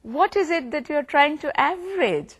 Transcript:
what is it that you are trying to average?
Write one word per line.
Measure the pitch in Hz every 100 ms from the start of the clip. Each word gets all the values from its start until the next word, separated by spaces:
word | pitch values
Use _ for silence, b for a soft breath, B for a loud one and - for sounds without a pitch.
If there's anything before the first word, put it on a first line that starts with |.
what | 220 262 392 403
is | 330
it | 330 254
that | 302 247
you | 294
are | 277
trying | 294 285 302 302
to | - 277
average? | 370 359 392 240 156 -